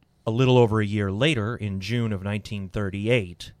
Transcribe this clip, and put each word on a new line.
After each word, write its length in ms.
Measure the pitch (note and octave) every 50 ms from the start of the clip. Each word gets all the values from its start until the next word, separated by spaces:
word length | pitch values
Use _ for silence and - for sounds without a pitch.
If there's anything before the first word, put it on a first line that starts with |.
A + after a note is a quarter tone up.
| _ _ _ _ -
a 40 | A#2
little 260 | A2 A#2+ C3 C3 B2+
over 220 | B2 A#2+ G#2 G#2+ A2
a 60 | G#2+
year 260 | G2+ G#2 G#2+ G2+ G2
later, 440 | F#2+ G#2 C3 D#3+ D#3 A#2 G2+ A2 A#2+
in 240 | - G#2 G2+ F#2+ F#2+
June 320 | F#2 G2+ A#2 A#2+ A#2 A2 G#2+
of 100 | F#2 F#2+
nineteen 460 | G2+ G#2 G#2 - - G#2+ G2+ F#2+ F2+
thirty-eight, 800 | - A2 G#2 F#2+ F#2 G2 G2+ A2 B2+ A#2+ F#2+ F2 E2+ - - - - _